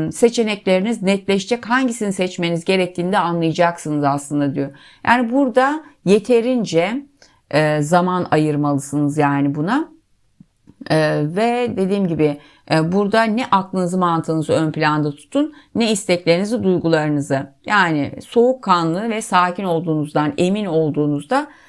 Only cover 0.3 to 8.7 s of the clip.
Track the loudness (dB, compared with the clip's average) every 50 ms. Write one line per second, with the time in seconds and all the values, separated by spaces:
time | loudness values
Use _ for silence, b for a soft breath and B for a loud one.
0.3 | 2 0 -2 -2 -2 -2 0 0 0 2 0 -2 -2 -2 0 0 0 0 0 -2
1.3 | -2 -2 -2 -2 -4 -4 -2 0 0 0 0 0 -2 -2 -4 -4 -2 -2 -4 -4
2.3 | -2 -4 -2 -2 -2 -2 0 0 2 2 0 0 -2 -4 -2 0 0 0 0 0
3.3 | 0 0 0 0 2 2 2 2 0 -4 -6 -4 -2 0 0 0 0 -2 -4 -4
4.3 | -2 -2 -2 0 -2 -4 -6 -6 B B B B B B 0 2 2 2 2 0
5.3 | 0 0 0 2 2 2 2 2 0 -4 B B B B 2 2 2 4 4 2
6.3 | 2 2 2 2 0 -2 -2 0 0 0 0 0 -2 -4 -8 -10 b b b b
7.3 | b b _ -2 0 0 2 2 0 0 0 2 2 2 4 2 0 0 0 2
8.3 | 2 2 2 2 0 0 0 0